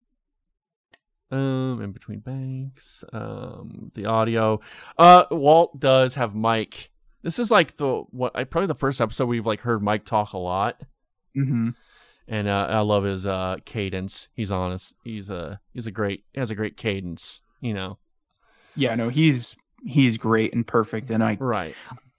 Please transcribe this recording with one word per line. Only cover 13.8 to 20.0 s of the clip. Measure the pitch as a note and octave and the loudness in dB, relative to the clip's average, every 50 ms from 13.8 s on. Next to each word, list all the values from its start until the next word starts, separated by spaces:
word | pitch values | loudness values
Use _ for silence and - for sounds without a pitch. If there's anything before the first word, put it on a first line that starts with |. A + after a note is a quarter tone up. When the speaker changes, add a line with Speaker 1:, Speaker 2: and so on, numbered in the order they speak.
| G2+ F#2+ F#2 F#2 F#2 F#2+ - - - - _ | -6 -6 -6 -6 -8 -8 -10 -14 -18 -14 _
Speaker 1:
He's | - G#2+ F#2+ | -8 -6 -4
honest. | G2+ F#2 F#2 F2+ F#2 F2+ - - - _ | -4 -4 -4 -4 -6 -8 -10 -14 -20 _
He's | - A#2 A2 G#2 F#2+ G2+ | -14 -14 -12 -12 -10 -10
a, | F#2+ F2 E2 D2 F#2 - _ _ | -10 -10 -10 -10 -12 -14 _ _
he's | - C3 A2 A2+ | -14 -12 -12 -8
a | |
great, | F#2 A2+ G#2 G2+ G2+ - _ _ - | -6 -4 -4 -4 -4 -6 _ _ -8
has | C3+ B2+ G#2+ | -6 -6 -6
a | A2 | -4
great | G2+ - G2+ - | -4 -6 -6 -6
cadence, | - - A2 G2 G2 F#2 F2 E2+ - - - - - _ _ _ _ | -6 -6 -4 -4 -4 -6 -8 -10 -10 -12 -14 -14 -16 _ _ _ _
you | - A#2+ G#2 | -6 -6 -6
know? | F#2+ F#2+ F#2+ G2 - _ _ _ _ _ _ _ _ _ _ _ _ _ _ - | -6 -6 -8 -12 -14 _ _ _ _ _ _ _ _ _ _ _ _ _ _ -4
Speaker 2:
Yeah, | D3 C3+ A#2+ A2+ | -2 -2 0 0
no, | A#2+ A2+ A#2+ | -2 -4 -2
he's, | B2+ D3 D#3+ D#3 C3+ A#2+ A#2+ - - _ _ _ _ _ C4+ | 2 4 4 4 4 2 -2 -8 -14 _ _ _ _ _ -8
he's | G3+ B2 D3 | 0 2 4